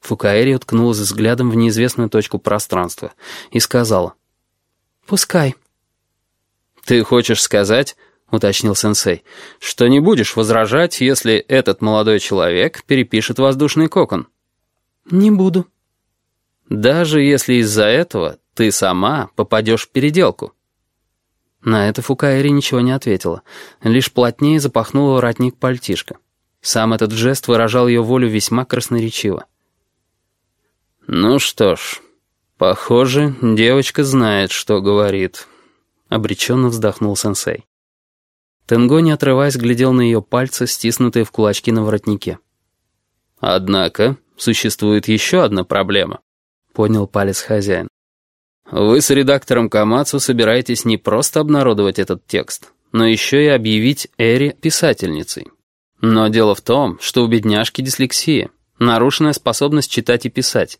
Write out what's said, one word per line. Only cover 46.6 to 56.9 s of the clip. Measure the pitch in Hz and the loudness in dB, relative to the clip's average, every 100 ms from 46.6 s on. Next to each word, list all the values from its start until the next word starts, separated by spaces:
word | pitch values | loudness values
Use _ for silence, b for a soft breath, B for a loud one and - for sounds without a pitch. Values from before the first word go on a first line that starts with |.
| _ | _
поднял | - 107 110 101 | -2 0 2 0
палец | 104 98 95 | -2 -2 -4
хозяин. | - 107 101 90 87 _ _ _ _ _ _ _ _ | -4 -4 -2 -4 -4 _ _ _ _ _ _ _ _
«Вы | - 104 123 | 0 2 2
с | 151 | 4
редактором | 139 135 139 - 120 117 | 2 2 0 0 0 0
Камацу | 107 107 120 143 143 | 0 2 0 0 -4
собираетесь | - 123 110 120 123 120 | -2 0 2 0 -2 -4
не | 117 110 | -2 -2
просто | - 104 135 - | 0 -2 0 -2
обнародовать | 151 147 131 104 101 92 | 0 2 2 2 0 -2
этот | 95 90 _ | -4 -6 _
текст, | 92 - - - _ _ | -6 -6 -12 -16 _ _
но | 110 113 | 0 2
еще | 110 - 139 | 2 0 2
и | 151 | 4
объявить | 135 113 107 117 139 - _ | 2 2 0 0 -2 -8 _
Эри | 113 120 143 | 2 2 0
писательницей. | - 160 151 165 120 92 76 80 - - _ _ _ _ _ | -2 -4 0 0 0 -2 -6 -8 -12 -14 _ _ _ _ _
Но | 113 110 110 | 0 2 2
дело | 110 110 | 2 2
в | 98 | 0
том, | - 123 139 | 0 0 0